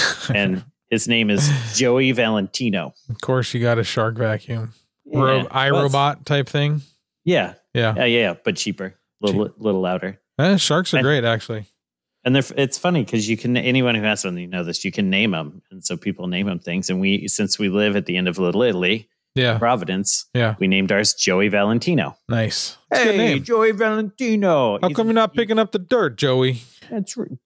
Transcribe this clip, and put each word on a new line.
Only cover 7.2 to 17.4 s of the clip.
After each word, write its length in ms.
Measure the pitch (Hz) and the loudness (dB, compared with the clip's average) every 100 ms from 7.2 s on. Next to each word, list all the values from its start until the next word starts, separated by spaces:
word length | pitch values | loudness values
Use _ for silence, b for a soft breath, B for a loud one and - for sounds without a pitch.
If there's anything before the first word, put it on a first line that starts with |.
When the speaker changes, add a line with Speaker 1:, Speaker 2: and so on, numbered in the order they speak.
Speaker 2:
Yeah. 300 | 170 160 90 - _ | 0 0 0 -8 _
Speaker 1:
Yeah. 200 | 123 113 113 | 0 0 2
Speaker 2:
Yeah, 100 | 123 | 2
yeah, 140 | 117 | 4
yeah, 140 | 101 85 | 2 0
but 120 | - 92 | -4 -4
cheaper. 400 | 107 95 95 - _ - | -4 -6 -10 -14 _ -6
Little, 240 | 104 95 104 | -2 0 -2
Speaker 1:
Cheap. 60 | - | -2
Speaker 2:
little 240 | 107 95 | -2 0
louder. 380 | 92 92 92 95 _ - | 0 -4 -6 -12 _ 0
Speaker 1:
Eh, 200 | 170 196 | 2 2
sharks 360 | - 151 180 | 2 0 0
are 40 | 151 | 0
Speaker 2:
And 60 | 131 | 2
Speaker 1:
great, 180 | 147 | 2
actually. 420 | 117 113 - 110 101 _ _ _ _ _ 127 | 2 -2 -4 -10 -10 _ _ _ _ _ 2
Speaker 2:
And 80 | 135 | 2
they're 40 | |
f-, 100 | 131 - | 2 0
it's 200 | 135 - | -2 0
funny 260 | 175 170 104 | 0 0 0
'cause 220 | 113 104 | -2 -2
you 100 | 110 | -2
can, 180 | 120 123 | 0 0
anyone 380 | 127 131 123 110 | 2 2 2 0
who 60 | |
has 240 | 107 104 95 | 0 -2 -4
one, 100 | 87 | -6
you 100 | 90 | -6
know 160 | 92 | -6
this, 200 | 85 - | -6 -6
you 80 | 98 | -6
can 180 | 95 98 | -2 0
name 220 | 95 110 85 | 2 2 0
'em. 260 | 76 92 _ | -6 -14 _
And 140 | 95 - | -8 -6
so 100 | 90 | -6
people 320 | 101 90 92 | -6 -6 -4
name 220 | 90 98 | -4 -4
'em 80 | 87 | -4
things. 300 | - 90 92 | -4 -4 -2
And 100 | 92 | -2
we, 280 | 95 101 - | 2 2 2
since 300 | - | 0